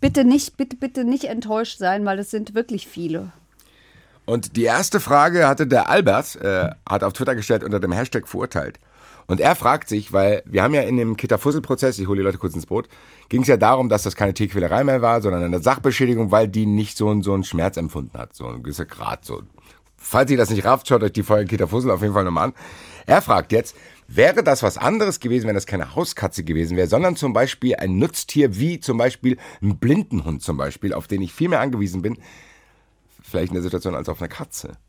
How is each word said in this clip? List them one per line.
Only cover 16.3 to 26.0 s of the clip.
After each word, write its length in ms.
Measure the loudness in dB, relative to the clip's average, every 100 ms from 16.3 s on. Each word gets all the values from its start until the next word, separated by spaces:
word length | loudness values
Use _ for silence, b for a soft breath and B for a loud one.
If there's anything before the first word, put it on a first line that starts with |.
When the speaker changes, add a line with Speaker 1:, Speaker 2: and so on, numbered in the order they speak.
Speaker 2:
weil 160 | 4 4
die 180 | 2 2
nicht 320 | 2 0 -2
so 100 | 0
einen, 140 | 0
so 100 | 0
einen 120 | -2
Schmerz 340 | -2 -2 -2 -2
empfunden 400 | -8 -8 -10 -12
hat, 160 | -14 -14
so 100 | -14
ein 160 | -12
gewisser 220 | -12 -10
Grad. 400 | -10 -10 -10 -10
So. 180 | -10 -14 -14 _ b b _ _
Falls 340 | -4 0 2
ihr 60 | 2
das 140 | 2
nicht 140 | 2
rafft, 240 | 2 0 2
schaut 140 | 2
euch 100 | 2
die 100 | -2
Folge 240 | 2 2 2
Kita 200 | -2 0
Fussel 240 | 0 0
auf 100 | 0
jeden 120 | 0
Fall 100 | 0
nochmal 200 | 0 0 -2
an. 60 | -4 B B B B 2
Er 140 | 2
fragt 300 | 4 0 2
jetzt, 240 | 0 0 -10 B B _
wäre 340 | 4 4 6
das 200 | 2 2
was 160 | 0 0
anderes 420 | 0 0 0 -2
gewesen, 260 | -2 -2 0
wenn 80 |
das 120 | -2 -2
keine 280 | -6 -4
Hauskatze 480 | -4